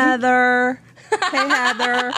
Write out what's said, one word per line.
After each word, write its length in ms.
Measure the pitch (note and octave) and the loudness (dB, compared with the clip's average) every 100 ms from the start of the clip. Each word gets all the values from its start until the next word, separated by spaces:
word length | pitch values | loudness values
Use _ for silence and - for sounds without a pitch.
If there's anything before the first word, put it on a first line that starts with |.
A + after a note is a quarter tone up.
Heather. 760 | B3+ B3+ B3+ B3+ B3 B3 B3 B3+ - - - G#4 F#4 | 2 0 2 2 2 2 0 -2 -12 -20 -6 -4 -2
Hey, 180 | C#4 C4+ | -2 0
Heather. 640 | F4+ B3 A3+ A#3+ B3 B3 | 0 0 -2 -2 -2 -2